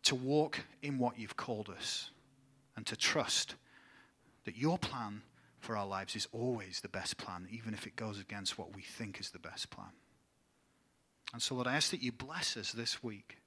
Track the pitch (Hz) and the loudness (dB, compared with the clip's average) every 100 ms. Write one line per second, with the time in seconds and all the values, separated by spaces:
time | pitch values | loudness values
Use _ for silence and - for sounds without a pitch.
0 | - 135 127 147 151 - - - 143 139 | 6 4 6 6 6 2 -6 -6 -2 4
1 | 120 117 107 - - 110 104 92 - - | 2 2 -6 -4 -2 -2 -2 -4 -2 -2
2 | - - - - - - - - - 113 | -4 -12 -20 -20 -20 -20 -18 -8 -4 4
3 | - 156 123 - - - - - - - | 4 6 4 4 2 -4 -14 -20 -20 -20
4 | - _ - - - 110 143 175 - 131 | -20 _ -20 -10 -8 2 2 4 0 -2
5 | 110 104 - - - - - 110 101 95 | -4 -6 -10 -20 -20 -14 -2 0 2 0
6 | 95 110 - 113 120 117 92 90 - 98 | 0 -2 -2 0 2 2 -2 -6 -4 -4
7 | 90 - - 90 92 113 113 104 - - | -2 -4 -4 -6 -6 -6 -4 -4 -4 -4
8 | 110 101 95 104 98 - 82 101 - - | -4 -4 -6 -4 -2 -2 -6 -8 -12 -6
9 | 110 90 - - - - - - 95 - | -6 -4 -8 -8 -10 -8 -8 -8 -14 -16
10 | - - _ _ _ _ _ _ _ _ | -20 -20 _ _ _ _ _ _ _ _
11 | _ _ - 120 - 127 123 139 156 185 | _ _ -10 -2 0 2 4 4 4 2
12 | 123 120 131 165 160 - 117 113 113 - | -2 -2 -6 -2 0 0 -2 -2 -2 -2
13 | 120 104 - - | -2 -6 -12 -20